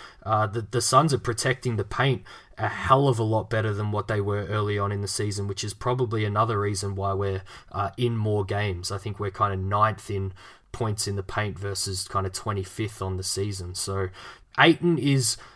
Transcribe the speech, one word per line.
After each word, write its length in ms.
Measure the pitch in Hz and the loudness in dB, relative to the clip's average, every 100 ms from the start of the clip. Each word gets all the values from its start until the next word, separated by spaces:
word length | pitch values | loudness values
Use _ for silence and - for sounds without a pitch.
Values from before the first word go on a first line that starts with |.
| - - | -18 -10
uh, 240 | - 107 107 | 0 2 2
the, 140 | 113 | -2
the 180 | 107 123 | -2 0
Suns 340 | - 131 156 | 6 6 6
are 40 | 127 | 4
protecting 580 | - 110 127 123 123 110 | 0 0 0 0 0 -2
the 80 | |
paint 380 | 98 - 135 185 - - - - | -2 2 2 2 -4 -20 -16 -4
a 80 | 107 | -4
hell 380 | - - 135 139 | 0 4 6 6
of 100 | 113 | 4
a 40 | |
lot 260 | 110 110 110 | 2 0 0
better 220 | 110 107 | 0 0
than 200 | 104 104 | 0 -2
what 160 | 104 - | -2 -2
they 120 | 107 | -2
were 260 | 101 104 92 | 0 -2 -2
early 320 | 107 104 101 | -2 0 0
on 120 | 101 | 0
in 100 | 101 | -2
the 80 | 101 | -2
season, 380 | - 104 101 98 | -2 -4 -4 -4
which 160 | 95 | -4
is 100 | 104 | -6
probably 500 | - 123 127 120 110 | -4 -2 0 0 0
another 340 | 104 104 113 104 | 0 2 2 2
reason 360 | 104 101 101 98 | 0 -2 -4 -2
why 160 | 98 | -2
we're, 300 | 98 98 95 - - - | 0 0 -2 -6 -20 -10
uh, 200 | 95 98 - | -6 -6 -2
in 200 | 123 113 | -2 0
more 280 | 107 104 | 0 0
games. 460 | 95 104 104 87 87 | 0 0 -2 -2 -6
I 80 | 98 | -6
think 220 | 107 98 | -6 -6
we're 100 | 104 | -6
kind 240 | - 104 | -2 0
of 60 | 95 | 0
ninth 500 | 95 104 107 101 - | 0 2 2 0 -4
in 220 | 98 95 92 - - _ | -4 -4 -8 -18 -20 _
points 340 | - 113 104 - | -4 -2 0 -2
in 80 | 101 | -4
the 60 | |
paint 340 | 95 - 107 85 | -4 -2 -4 -4
versus 500 | 101 95 - 92 - | -6 -4 -4 -4 -2
kind 180 | 98 95 | -2 -2
of 60 | |
twenty-fifth 680 | - 110 101 92 - 107 - | -4 -4 -4 -4 -4 -6 -4
on 160 | 95 92 | -4 -4
the 60 | |
season. 520 | 92 - 104 95 90 | -4 -2 -2 -4 -8
So 340 | 90 - 98 92 - - - _ - | -6 -4 -2 -4 -6 -18 -20 _ 4
Ayton 400 | 151 156 170 160 | 6 6 4 4
is, 380 | 143 135 117 - - | 4 4 2 -2 -8